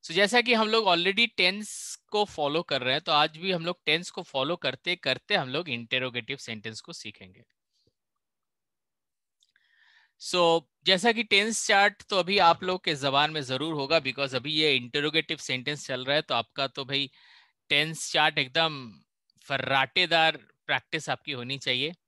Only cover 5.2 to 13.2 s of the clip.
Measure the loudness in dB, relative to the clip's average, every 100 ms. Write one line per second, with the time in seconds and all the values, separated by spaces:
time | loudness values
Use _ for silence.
5.2 | _ -2 -2 -6 -6 -8 -4 -2 -2 -6
6.2 | -8 -12 -10 -12 -10 -14 -16 -16 -16 -18
7.2 | -20 -20 _ _ _ _ _ _ _ _
8.2 | _ _ _ _ _ _ _ _ _ _
9.2 | _ _ _ _ _ _ _ _ _ _
10.2 | -4 2 4 4 0 _ 0 2 4 0
11.2 | 2 2 2 -2 2 4 4 2 -4 -2
12.2 | 2 4 6 4 0 -2 -2 -2 0 2